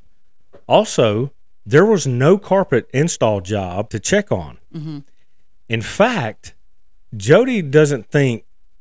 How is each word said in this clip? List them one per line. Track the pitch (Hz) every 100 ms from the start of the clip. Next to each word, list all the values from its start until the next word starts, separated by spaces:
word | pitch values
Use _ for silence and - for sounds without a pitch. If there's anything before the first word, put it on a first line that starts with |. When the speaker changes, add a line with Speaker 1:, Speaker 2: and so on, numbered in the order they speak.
| - - - - - - -
Speaker 1:
Also, | 147 220 - 117 104 139 - - - 104
there | 135 208
was | 202 135
no | 123 143 202
carpet | - 190 185 120 -
install | 131 170 - 117 101
job | 92 104 90 90 110
to | 113
check | - 202 202
on. | 101 78 120 -
Speaker 2:
Mm-hmm. | 165 156 147 - - - - - - -
Speaker 1:
In | 113
fact, | - - 226 226 110 - - - - - - - - 110
Jody | 98 175 262 233
doesn't | 151 147 147 139 107
think | 147 135 113 - - - -